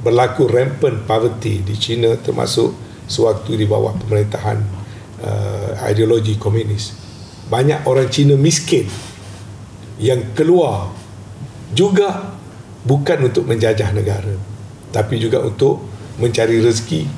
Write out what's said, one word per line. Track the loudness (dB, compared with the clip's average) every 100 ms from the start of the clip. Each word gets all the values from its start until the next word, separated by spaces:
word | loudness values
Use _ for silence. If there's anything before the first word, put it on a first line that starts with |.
berlaku | 2 4 2 2 2
rampant | 4 2 2 0 0 0
poverty | 0 0 -2 -4 -2
di | -2 -4
China, | -2 0 2 0
termasuk | -2 -2 0 0 0 -2 -14 -16 -8
sewaktu | 0 2 2 -2 -2
di | 2
bawah | 2 0 -2
pemerintahan, | 0 0 0 -2 -2 -2 -4 -6 -12 -14 -16 -10
uh, | -6 -4 -4 -4 -6 -4 -2
ideologi | 2 4 4 2 0
komunis. | 0 0 0 -4 -6 -12 -18 -18 -18 -18 -4
Banyak | 2 2 2 2
orang | 2 2
Cina | 4 6 6
miskin | 6 2 2 2 2 -8 -12 -16 -16 -16 -16 -16 -18 -18 -18 -2
yang | 0 2 -2 0
keluar | 4 6 4 0 -6 -10 -16 -18 -18 -16 -16 -14 -6
juga | 2 4 4 2 0 -8 -12 -16 -20 -20 -8
bukan | 0 2 2 2 2
untuk | 2 0
menjajah | 2 2 2 2 0
negara, | 0 -2 -2 -6 -8 -12 -16 -18 -6
tapi | -2 -2 0
juga | 0 0
untuk | 0 2 2 2 -4 -14 -14 -2
mencari | 0 2 2 4
rezeki | 4 2 -2 -4 -4